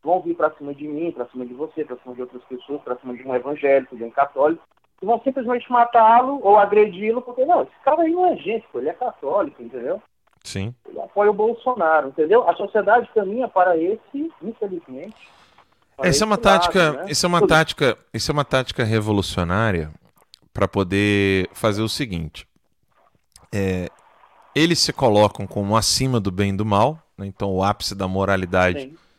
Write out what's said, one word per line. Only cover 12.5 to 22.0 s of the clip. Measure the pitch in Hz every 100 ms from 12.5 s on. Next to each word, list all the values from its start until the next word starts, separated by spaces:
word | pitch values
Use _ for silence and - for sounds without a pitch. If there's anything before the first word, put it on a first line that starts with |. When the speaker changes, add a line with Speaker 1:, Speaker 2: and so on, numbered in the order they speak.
Speaker 1:
A | 170
sociedade | 202 220 196 240 226
caminha | 214 190 226 233
para | 190 180 165
esse, | 175 214 _ 285 320 _
infelizmente, | 202 226 202 180 147 131 190 - - _ _ _ _ _ _ -
para | 180
Speaker 2:
Essa | 151
é | 220
uma |
Speaker 1:
esse | 202
Speaker 2:
tática, | 202 190 175 185
Speaker 1:
lado, | 160 143
né? | 196
Speaker 2:
isso | 151
é | 180
uma | 175
Speaker 1:
Tudo. | 170
Speaker 2:
tática, | 160 156 - 135 - _
isso | 113 -
é |
uma | 147
tática | 139 131 127 -
revolucionária | 110 110 107 101 92 - 85 95 113 90 78 - _ _ _ - _
pra | - 98
poder | 101 92 98 104 101 98 95 90
fazer | - 110 104
o | 110
seguinte. | -